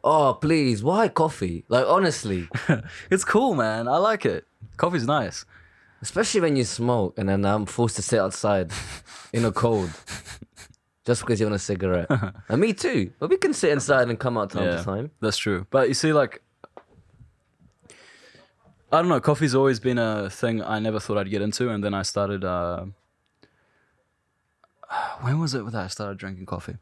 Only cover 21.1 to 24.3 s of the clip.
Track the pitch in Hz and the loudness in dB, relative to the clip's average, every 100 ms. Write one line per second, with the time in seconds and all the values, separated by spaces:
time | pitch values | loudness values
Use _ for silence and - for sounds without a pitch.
21.1 | 104 95 104 107 - 123 107 101 98 95 | -2 0 -2 -2 0 -2 0 -2 -2 -2
22.1 | - 101 101 92 90 87 87 92 - _ | -2 -2 -2 -2 -2 -2 -6 -10 -16 _
23.1 | _ _ _ _ _ _ _ _ _ _ | _ _ _ _ _ _ _ _ _ _
24.1 | _ _ | _ _